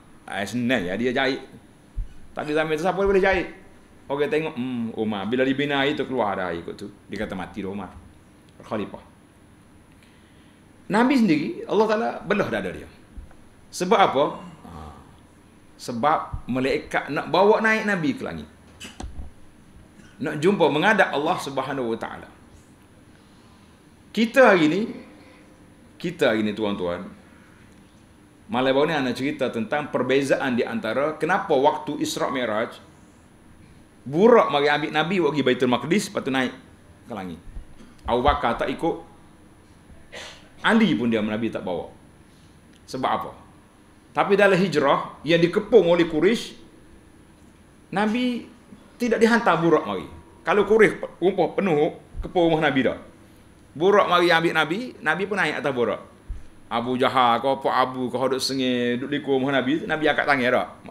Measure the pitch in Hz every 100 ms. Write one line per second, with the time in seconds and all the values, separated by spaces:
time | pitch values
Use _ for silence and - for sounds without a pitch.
0 | - - - 95 101 120 120 127 87 98
1 | 123 123 135 139 - - - - - -
2 | - - - - 151 151 160 151 180 180
3 | 196 196 196 185 160 - - - - -
4 | - 143 147 151 160 120 127 123 113 110
5 | 110 104 95 127 131 135 147 139 135 147
6 | 131 131 107 95 90 85 85 90 101 -
7 | - 98 107 98 85 - 95 101 90 -
8 | - - - _ _ - - 113 98 -
9 | - - _ _ - - - - - -
10 | - - - - - _ - - - 190
11 | 247 277 220 147 165 - - 175 214 214
12 | 233 233 160 202 135 107 92 78 - -
13 | - - - - - - - - 180 202
14 | 185 127 156 - - - - 80 78 71
15 | - - - - - - - - - 120
16 | 143 156 - - - 127 131 143 - -
17 | - 151 135 160 202 214 220 220 208 196
18 | 151 123 101 82 76 - - - - -
19 | - - - - - - - - - -
20 | - - 156 151 160 196 160 147 185 214
21 | 185 143 156 185 - 135 131 139 120 113
22 | - - - - - - - - _ -
23 | - - - - - - - - - _
24 | - - 226 277 247 190 151 175 226 -
25 | - - - - - - - - - -
26 | 170 170 139 107 104 101 104 101 87 87
27 | 95 - - - - - - - - _
28 | - - - _ - 113 131 131 156 156
29 | 131 120 135 151 123 113 110 147 147 -
30 | 156 131 139 156 139 120 - 113 107 117
31 | 147 151 160 190 - 143 143 151 - 147
32 | 151 - 156 131 120 107 120 - - -
33 | - - - - - - - - - -
34 | - 147 220 233 135 143 147 147 151 156
35 | 160 190 156 147 131 127 127 120 143 196
36 | - - - 131 123 - - - - -
37 | - 110 92 82 - - - - - -
38 | - 120 131 139 127 117 151 135 165 -
39 | - - - - - - - - - -
40 | - - - - - - 170 220 208 123
41 | 120 113 107 110 113 - 92 87 82 -
42 | - - - - - - - - - 131
43 | 131 110 - - - - _ _ _ _
44 | _ - 160 196 202 185 190 147 139 165
45 | - - 139 170 170 196 208 240 170 175
46 | 170 156 175 233 - - - - - -
47 | - - - - - _ - _ _ 175
48 | 214 226 247 240 - - - - - -
49 | 226 214 220 233 190 170 165 151 104 95
50 | 78 - - - - 196 202 220 196 -
51 | - - 175 196 156 - 190 151 165 -
52 | - - - 185 170 160 156 135 113 -
53 | - - - - - - _ - 175 202
54 | 170 175 175 165 165 156 147 185 254 -
55 | 156 160 196 196 165 - 139 127 110 92
56 | - - - - - - - 117 120 127
57 | 127 127 123 117 131 135 139 117 127 131
58 | 123 120 131 127 131 135 131 123 120 120
59 | 139 143 139 135 131 135 123 156 - 156
60 | 151 139 147 139 123 123 92 - -